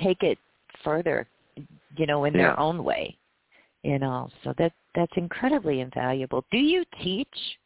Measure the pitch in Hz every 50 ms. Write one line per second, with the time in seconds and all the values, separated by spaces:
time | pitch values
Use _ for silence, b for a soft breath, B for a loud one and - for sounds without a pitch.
0 | 156 190 185 - 202 160 104 - _ _ _ _ _ - - - - - 151 160
1 | 175 170 139 117 - - _ _ _ _ - - 151 - 156 - _ _ 147 151
2 | 160 147 147 147 143 147 156 180 180 - - - 147 156 170 170 127 67 - -
3 | - - - _ _ _ _ _ _ _ b b b b b b - 143 143 135
4 | 135 135 127 127 123 - - - - 135 131 - 165 165 - _ _ _ - 170
5 | 170 - - 185 175 170 - - - 262 302 277 190 156 143 131 127 127 - 123
6 | 123 127 131 135 131 127 - 127 127 - - 240 285 302 339 370 339 - - -
7 | - 185 190 208 277 - - - - - - - _